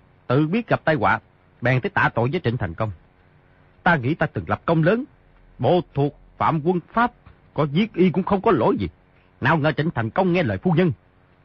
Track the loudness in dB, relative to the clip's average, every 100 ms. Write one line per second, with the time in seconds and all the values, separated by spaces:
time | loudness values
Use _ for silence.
0 | -8 _ -2 0 0 -2 -2 -2 0 0
1 | 0 -2 -6 _ _ _ -2 0 -2 -2
2 | -2 0 -2 -2 -2 -4 -4 -6 -8 -8
3 | _ _ _ _ _ _ _ _ 0 0
4 | 0 -2 -4 -4 -6 -4 0 2 4 2
5 | -2 _ _ -20 -20 -4 2 2 0 -2
6 | -2 -4 -14 -4 -2 0 0 -2 -4 -2
7 | -2 -4 -20 -20 _ -4 -2 0 0 2
8 | 2 2 0 0 2 2 2 0 -4 -8
9 | _ _ _ -4 0 2 0 0 -2 -2
10 | -2 0 0 2 0 -2 0 2 2 0
11 | _ _ _ _